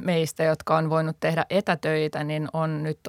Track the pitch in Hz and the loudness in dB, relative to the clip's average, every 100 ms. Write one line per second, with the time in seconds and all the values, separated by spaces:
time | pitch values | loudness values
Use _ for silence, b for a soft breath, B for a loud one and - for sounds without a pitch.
0 | 185 170 160 - 160 160 - 160 160 160 | 2 0 0 0 0 0 2 2 4 0
1 | 160 156 160 165 - 190 202 170 156 156 | 0 -2 0 0 0 0 0 0 0 0
2 | 151 147 151 151 151 160 160 151 156 151 | 0 -2 -4 -2 -2 -2 -2 -2 -4 -6